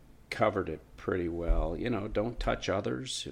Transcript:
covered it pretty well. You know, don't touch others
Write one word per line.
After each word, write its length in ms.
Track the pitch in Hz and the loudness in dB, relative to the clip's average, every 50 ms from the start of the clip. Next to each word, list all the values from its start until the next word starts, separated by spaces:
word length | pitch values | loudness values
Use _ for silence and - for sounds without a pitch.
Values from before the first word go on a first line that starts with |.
| - - - - - - | -20 -20 -20 -20 -12 -10
covered 400 | - - 113 107 95 98 87 80 | 0 4 4 4 4 2 -2 -2
it 120 | 78 76 - - - | -4 -8 -10 -16 -18
pretty 320 | - - - 98 92 87 85 | -8 -2 0 0 2 0 0
well. 480 | 82 85 85 85 82 80 78 80 85 - | -2 -2 2 4 4 4 4 2 0 -2
You 100 | - 123 | -2 -2
know, 180 | 117 98 98 110 | -2 -2 -2 -2
don't 300 | - 104 107 120 113 - | 0 0 0 0 -2 -2
touch 280 | - - - - - - | 0 0 0 0 0 0
others 580 | 92 98 98 117 127 127 131 123 - - - - | 0 0 0 -2 -4 -4 -4 -6 -6 -6 -6 -6